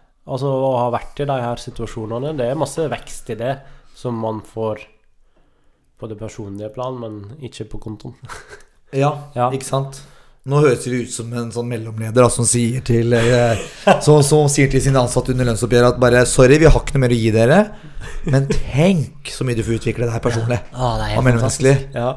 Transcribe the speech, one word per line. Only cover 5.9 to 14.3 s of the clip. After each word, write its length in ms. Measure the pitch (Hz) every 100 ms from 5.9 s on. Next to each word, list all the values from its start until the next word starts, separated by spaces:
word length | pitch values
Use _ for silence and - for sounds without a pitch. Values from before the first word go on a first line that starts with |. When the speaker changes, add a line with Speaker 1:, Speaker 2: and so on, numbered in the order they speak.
| _
Speaker 1:
på 80 | 110
det 100 | 101
personlige 540 | 107 - 101 98 107
plan, 240 | 107 127 127
men 220 | 113 107 98 143
ikke 280 | 123 - 110
på 100 | -
kontoen. 360 | - 107 - -
<laughs> 420 | - - - - - _ _
Speaker 2:
Ja, 160 | 135 139 147 -
Speaker 1:
Ja. 140 | 131 123
Speaker 2:
ikke 160 | 131 -
sant? 300 | 135 139 - - - _ _ 131
Nå 140 | 143
høres 220 | 147 117 127
vi 140 | 123
ut 80 | 117
som 220 | - 117
en 140 | 120 117
sånn 160 | 113 120
mellomleder 560 | 117 113 110 110 117
da, 60 | 123
som 140 | - 117
sier 340 | 123 117 131 -
til, 240 | 117 117
eh, 460 | 120 117 123 120 113 - -
<laughs> 200 | - 160
som, 200 | - 151
som 220 | 143